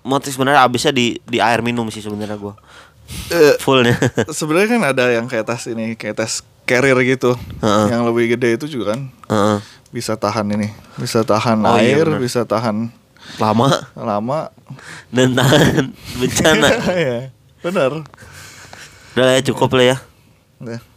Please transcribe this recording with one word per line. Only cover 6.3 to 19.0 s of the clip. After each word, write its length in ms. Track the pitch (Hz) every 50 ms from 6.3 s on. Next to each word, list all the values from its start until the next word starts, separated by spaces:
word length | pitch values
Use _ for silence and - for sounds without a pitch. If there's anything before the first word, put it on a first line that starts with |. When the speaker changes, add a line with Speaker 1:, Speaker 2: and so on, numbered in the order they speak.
| - - _ _ _ _ _
Speaker 2:
carrier 340 | - 127 123 131 139 131 127 131
gitu. 260 | 123 131 127 - 123 123 117 - - - -
Speaker 1:
Heeh. 280 | - 107 101 107 107 104
Speaker 2:
Yang 120 | 117 117 120
lebih 200 | 117 117 117 117 117
gede 180 | 120 117 127 117 113
itu 100 | 113 147 147
juga 220 | 160 120 101 101 107
kan. 60 | 135 139 131 - _ -
Speaker 1:
Heeh. 300 | _ 107 107 101 107 107 104 107 - - - _
Speaker 2:
Bisa 260 | _ - 120 117 - 110
tahan 300 | 110 - 101 107 113 104 101
ini, 180 | 104 107 104 101 107 - - - -
bisa 260 | - 131 120 - 117 110
tahan 400 | - 104 110 113 127 113 110 104
Speaker 1:
Oh, 160 | 92 98 104
iya, 160 | 110 123 135
Speaker 2:
air, 100 | 147 160
Speaker 1:
benar. 140 | 160 - -
Speaker 2:
bisa 240 | 127 120 - 123 113
tahan 480 | - 104 110 120 117 104 107 117 117 - _ _ _ _ _ - - - -
Speaker 1:
Lama. 480 | 113 107 107 113 123 139 - - - - _
Speaker 2:
lama. 560 | 147 123 117 101 104 107 120 139 160 - - _ - _ - 135 - - - - - -
Speaker 1:
Dan 260 | _ 113 123 127 131 123
tahan 600 | 127 127 135 151 147 - - 127 160 135 127 - - -
<laughs> 160 | - - 123
bencana. 480 | 127 127 - - - 160 156 147 147 135 - 240 -
Speaker 2:
<laughs> 140 | 208 180 180
Iya, 320 | 160 131 120 117 131 135 _ _ _ _ _ _ -
benar. 400 | 175 185 190 139 127 143 160 151 - - - - - - - - - - - - - - - - - - -